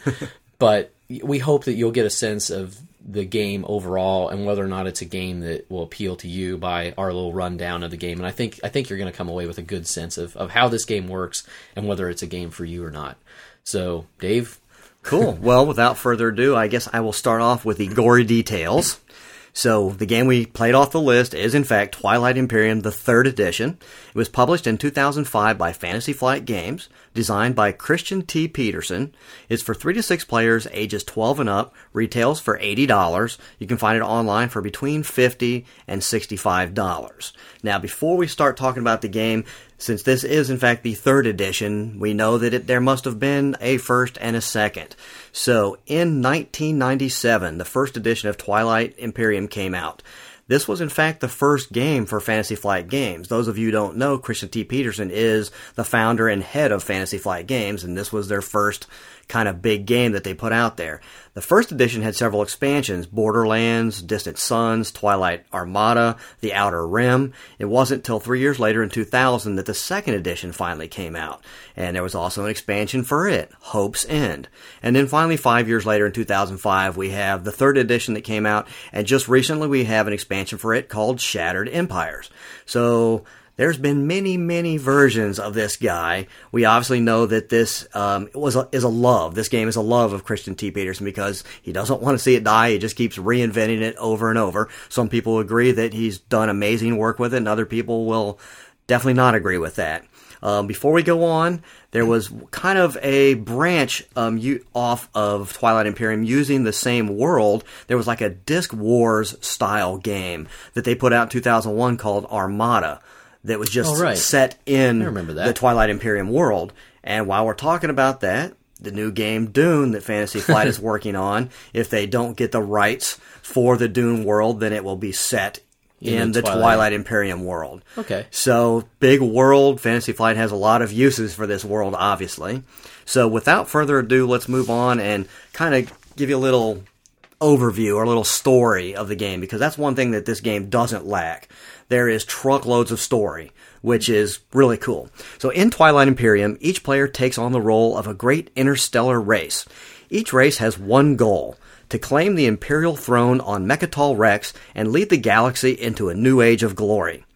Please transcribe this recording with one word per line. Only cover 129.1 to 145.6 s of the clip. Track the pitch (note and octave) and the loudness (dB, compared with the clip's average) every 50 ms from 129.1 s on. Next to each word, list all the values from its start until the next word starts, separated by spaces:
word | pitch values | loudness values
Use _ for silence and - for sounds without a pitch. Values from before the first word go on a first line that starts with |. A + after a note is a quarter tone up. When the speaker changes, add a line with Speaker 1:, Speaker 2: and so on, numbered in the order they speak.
| C3+ C#3 | 6 6
Speaker 1:
world. | C3+ A#2 A2 B2 C3 C3+ C#3 C#3 C#3 C#3 C#3 - | 4 2 4 4 6 8 8 8 6 6 4 2
Fantasy | - A#2 A2+ A#2 A2+ - A2 | 0 0 0 0 -2 -4 -2
Flight | - A2+ A2+ A2 | 0 2 2 2
has | A2 A2+ A2 G#2 | 2 0 0 0
a | |
lot | G2+ G2 G#2+ A2 A#2 | 2 4 4 4 4
of | A#2 G#2 G#2 | 2 0 2
uses | A2+ B2+ C3+ B2+ A#2+ A2 G#2 F2 | 4 4 4 4 2 -2 -6 -6
for | - G#2+ G2+ | -6 -4 -4
this | G2+ F#2+ G#2 | -4 -4 -4
world, | G2+ G2+ G#2+ G2+ G2 F#2+ F2 | -4 -4 -2 -2 -2 -2 0
obviously. | F#2 G2+ G2+ F#2 F#2 F2 - - D2+ F#2 A#2 C3+ C3 - - - - - - - - | 0 0 0 0 -4 -8 -8 -10 -8 -8 -8 -8 -10 -14 -20 -20 -20 -20 -20 -20 -12
So, | - - C3 A#2+ | -2 2 2 4
without | A2+ A2 A2+ - D3 E3 - - - | 4 2 2 2 4 4 4 2 0
further | - D3+ D3+ C#3 C#3+ C3+ | 0 0 2 2 2 2
ado, | B2 A2 B2+ C3 C3 | 2 2 2 2 4
let's | A#2+ B2 A#2+ - - | 2 2 0 0 -2
move | B2 C3 B2 G#2 | -2 -2 0 0
on | A#2 A#2 B2 B2 B2 A#2+ | 0 2 2 2 2 0
and | G2+ G2+ G#2 G2 F#2+ - - - - - - | 0 -2 -2 -2 -4 -8 -12 -20 -20 -18 -6
kinda | - D#3+ E3 C#3+ B2+ B2 A#2+ - - _ - - | -4 0 2 2 2 2 0 -6 -18 _ -18 -6
give | - C#3+ C3 | -4 -2 0
you | C#3+ | 0
a | C3 | 2
little | C3 C3+ B2+ B2 A2+ A2 G#2+ G2 G2 - _ _ _ _ _ _ - _ _ _ | 2 4 4 4 4 2 -2 -4 -8 -16 _ _ _ _ _ _ -20 _ _ _
overview | D#3 D3+ D3 C3 B2 A#2 G2+ G2 A2+ G#2 G2+ | 4 6 6 6 6 2 2 2 0 2 2
or | G#2 A2 | 2 2
a | A#2 | 2
little | A#2 A2+ G#2 | 2 2 2
story | - - - - - C3 B2+ A#2+ A#2 G#2 F2+ F2+ F2+ G2 | 0 -2 0 4 4 6 6 6 6 4 2 0 -4 -6
of | G2+ G#2+ G2 | -8 -6 -6
the | G#2 | -6
game, | F#2 G#2+ G2 F#2+ F2+ | -4 -4 -4 -4 -6
because | F2+ F#2+ - G#2+ | -6 -6 -4 -2
that's | B2 D#3 D#3 | -2 -2 -2
one | - D3 C#3+ C3 | -2 -2 -2 0
thing | C3 B2+ A#2+ A2+ | 0 0 0 0
that | G#2+ G2+ | -2 -2
this | - A2+ G#2 | -4 -6 -4
game | - A2+ G#2+ G2+ G2 G2+ | -2 -2 -2 -2 -2 -2
doesn't | A2 A#2+ A#2+ A#2 A2+ G2 - | 0 0 0 0 -2 -6 -6
lack. | G2 G2+ F#2 E2 D#2+ D#2+ - - - - - - - - - _ _ | -4 -4 -4 -4 -4 -8 -10 -14 -20 -20 -20 -20 -20 -20 -20 _ _
There | B2 B2 A#2+ A#2+ | 0 2 4 2
is | A2+ A2 - | 2 0 -2
truckloads | - - - - C3+ C3+ C3+ - A#2 B2 A#2+ A#2 A#2 A#2 | -6 -8 -4 0 2 2 2 2 2 2 2 2 0 -2
of | A2 | -4
story, | - - - - G#2 F2+ D2 D#2+ D#2+ D#2 - _ - - - _ - | -2 0 0 0 0 -2 -4 -8 -12 -16 -20 _ -20 -20 -20 _ -2
which | A2 A#2+ A2+ G#2+ A#2 | 0 0 0 2 2
is | A#2 G#2 G#2+ G#2 G2 - - _ - | 2 2 2 2 -2 -8 -12 _ 2
really | C3 C#3 B2 A#2 | 4 4 4 4
cool. | G#2+ - - A2 D2+ A#1+ - - - - - - - | 0 -2 -4 -6 -6 -8 -12 -16 -20 -20 -20 -12 -6
So | - C3 | -4 -2
in | - F3+ | 2 4